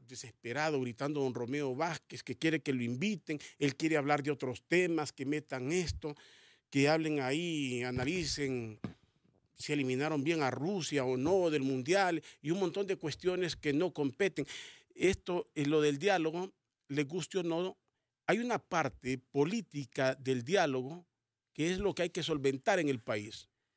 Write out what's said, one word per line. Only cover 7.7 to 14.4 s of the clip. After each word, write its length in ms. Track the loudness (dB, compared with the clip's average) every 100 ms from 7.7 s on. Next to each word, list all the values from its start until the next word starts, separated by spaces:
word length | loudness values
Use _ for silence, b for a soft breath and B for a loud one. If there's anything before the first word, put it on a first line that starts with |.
| -4
analicen 1000 | -2 -2 -2 -2 -2 -2 -2 -2 -6 -10 -12 -14 _ _ _ _ _ -12
si 160 | -4
eliminaron 500 | -2 0 0 0 0
bien 200 | 0 2
a 80 | 0
Rusia 520 | 0 -2 -2 -2 -2
o 140 | 0 0
no 320 | 2 4 4
del 140 | 2
Mundial 580 | 0 -2 2 2 4 0 B B
y 80 | -4
un 80 | 0
montón 260 | 0 -2
de 120 | -2 -2
cuestiones 580 | -4 -2 -2 0 -2
que 180 | -2 0
no 180 | 2 2
competen. 540 | 0 -2 2 0 0